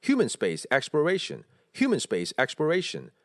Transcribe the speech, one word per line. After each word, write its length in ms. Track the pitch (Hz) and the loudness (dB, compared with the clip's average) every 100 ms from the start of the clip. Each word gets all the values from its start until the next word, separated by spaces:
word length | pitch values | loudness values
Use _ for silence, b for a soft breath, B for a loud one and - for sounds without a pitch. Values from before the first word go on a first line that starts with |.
human 280 | - 269 156 | 2 4 4
space 360 | - 98 80 - | 2 -2 -2 0
exploration，human 1300 | 135 - 151 151 190 - 64 - _ _ - 269 196 | 0 2 0 2 0 -4 -10 -14 _ _ -2 2 2
space 340 | - 90 87 - | 0 -4 -4 0
exploration 760 | 131 - 156 175 180 - 65 _ | 0 0 0 0 -2 -8 -12 _